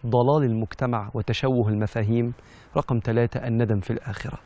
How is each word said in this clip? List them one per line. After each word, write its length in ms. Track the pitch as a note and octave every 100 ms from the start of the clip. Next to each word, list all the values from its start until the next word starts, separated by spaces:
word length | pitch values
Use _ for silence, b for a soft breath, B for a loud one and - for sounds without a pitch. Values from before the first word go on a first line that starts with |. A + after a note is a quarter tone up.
| A#2+
ضلال 380 | A#2+ B2 D3+ C3+
المجتمع 580 | A2+ A2 - B2 A#2 G#2
وتشوه 560 | A2+ G#2 A#2 C3+ B2 G#2+
المفاهيم. 640 | G#2 G#2+ A#2 G#2+ A#2 A#2+ A#2 B B B D3+
رقم 220 | - A#2+
تلاتة، 480 | A2+ A2+ A#2+ B2 B2+
الندم 320 | A2+ A#2 G#2
في 120 | F#2+
الآخرة. 440 | A#2 - G2+ - D3+